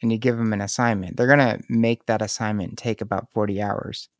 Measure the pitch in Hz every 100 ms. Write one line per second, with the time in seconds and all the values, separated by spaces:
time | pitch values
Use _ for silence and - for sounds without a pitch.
0 | 117 113 123 117 113 104 101 - 117 101
1 | 90 - 123 143 123 - - 117 117 117
2 | - 110 107 - 107 104 90 113 120 107
3 | 107 98 113 110 104 98 101 - 104 110
4 | -